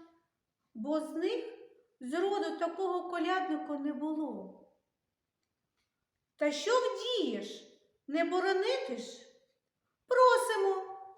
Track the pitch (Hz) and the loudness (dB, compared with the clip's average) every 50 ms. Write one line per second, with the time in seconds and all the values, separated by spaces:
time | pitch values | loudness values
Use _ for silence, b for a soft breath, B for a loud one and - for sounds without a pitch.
0 | - - _ _ _ _ _ _ _ _ _ _ _ _ - 220 220 285 311 311 | -20 -20 _ _ _ _ _ _ _ _ _ _ _ _ -12 -8 -4 -2 -2 -2
1 | 302 - 269 330 349 403 466 480 466 440 - - - - - _ _ _ _ - | -2 -4 -4 -2 -2 -2 -2 -2 -6 -8 -12 -16 -20 -20 -20 _ _ _ _ -12
2 | 254 247 294 349 381 392 403 403 - 330 311 320 339 339 - 381 381 359 359 349 | -8 -4 -2 0 0 0 0 0 -2 -4 -2 -2 -4 -4 -2 -2 -2 0 0 -2
3 | 339 - 349 339 320 349 370 370 370 381 311 285 - 294 294 277 277 302 277 247 | -4 -4 -4 -2 0 0 0 0 0 -2 -2 -4 -4 -6 -6 -4 -4 -4 -4 -4
4 | 294 311 311 311 302 262 214 196 190 190 - - - _ _ _ _ _ _ _ | -4 -4 -4 -4 -4 -6 -6 -10 -12 -14 -16 -20 -20 _ _ _ _ _ _ _
5 | _ _ _ _ _ _ _ _ _ _ _ _ _ _ _ _ _ _ _ _ | _ _ _ _ _ _ _ _ _ _ _ _ _ _ _ _ _ _ _ _
6 | _ _ _ _ _ _ _ - 294 302 294 - - 415 494 508 494 508 508 - | _ _ _ _ _ _ _ 0 0 0 0 0 0 2 2 4 2 2 -2 -4
7 | 440 494 494 415 311 247 214 196 - - - - - - - _ _ _ _ _ | -4 -2 0 0 0 0 -2 -4 -6 -8 -12 -14 -18 -20 -20 _ _ _ _ _
8 | - - 285 330 339 339 349 370 370 381 381 370 403 466 539 523 - - 233 - | -10 -4 0 0 0 2 2 2 2 2 2 2 2 2 0 0 -2 -4 -6 -8
9 | - - - - - - - _ _ _ _ _ _ _ _ _ _ _ _ _ | -8 -12 -14 -18 -20 -20 -20 _ _ _ _ _ _ _ _ _ _ _ _ _
10 | _ - 494 494 508 508 480 - - - 440 392 392 392 381 - - - - - | _ 2 6 8 10 10 8 6 4 2 2 2 4 2 2 0 -4 -6 -10 -12
11 | - - - | -14 -18 -20